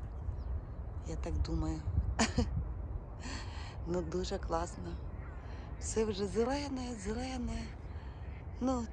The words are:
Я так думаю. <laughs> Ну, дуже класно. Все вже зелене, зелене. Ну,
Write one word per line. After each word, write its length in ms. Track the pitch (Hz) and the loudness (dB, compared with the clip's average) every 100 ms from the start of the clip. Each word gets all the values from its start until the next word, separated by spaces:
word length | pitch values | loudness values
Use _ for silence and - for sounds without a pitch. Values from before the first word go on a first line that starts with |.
| - - - - - - - - - - - | -6 -4 -2 -2 0 -2 -2 -6 -6 -4 -4
Я 80 | 160 | -2
так 220 | 170 156 | 2 2
думаю. 420 | 151 165 156 156 - - - - | 4 4 2 2 2 2 4 6
<laughs> 260 | 226 - 226 - - - - - - - - - - - - - - | 6 6 4 4 0 -2 -4 -4 -6 -6 -4 -4 -4 -4 -6 -4 0
Ну, 160 | 175 | 0
дуже 360 | 165 175 185 196 | 2 0 0 0
класно. 580 | - 165 170 - 170 170 - - - - - - - - | 0 0 0 -2 -4 -4 -4 -6 -6 -6 -6 -6 -6 -4
Все 240 | - 214 | 0 4
вже 220 | 220 190 202 | 4 2 2
зелене, 680 | 180 240 285 285 262 247 233 | 4 4 4 0 -2 -2 -4
зелене. 580 | 190 226 254 262 233 226 226 - - - - - - - - - | -2 0 0 0 0 0 -2 -6 -6 -6 -6 -6 -6 -6 -6 0
Ну, 260 | 247 254 226 | 2 4 2